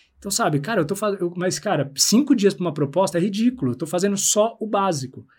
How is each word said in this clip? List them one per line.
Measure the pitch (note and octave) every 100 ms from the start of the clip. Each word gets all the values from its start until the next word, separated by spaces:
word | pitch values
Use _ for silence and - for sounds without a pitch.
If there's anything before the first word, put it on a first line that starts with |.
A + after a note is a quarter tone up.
| _ _
Então, | G3
sabe, | G3 G3 D3
cara, | D3 A3+
eu | D3+
tô | G3
faz-, | G#3+ G3
eu, | F3 F3
mas, | F#3 F#3
cara, | G#3+ D#3 C3+ -
cinco | - A3 D4
dias | B3 G3
pra | F#3
uma | F3+
proposta | D3+ C#3+ E3 F#3+ F3
é |
ridículo, | G3+ G3 A#3+ B3+ B2+
eu | A#2+
tô | D#3+
fazendo | F3+ G3+ G3
só | - G#3+ A3 -
o | G#3+
básico. | G#3 G3 D3 B2+ - -